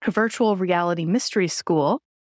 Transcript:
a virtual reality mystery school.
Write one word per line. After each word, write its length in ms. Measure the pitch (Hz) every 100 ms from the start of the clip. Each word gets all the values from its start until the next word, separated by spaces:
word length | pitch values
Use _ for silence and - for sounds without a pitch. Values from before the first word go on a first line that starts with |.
| -
a 60 |
virtual 460 | 208 226 - 220 196
reality 480 | 185 175 175 170 165
mystery 420 | 220 - 214 175
school. 540 | - - 160 143 254 - _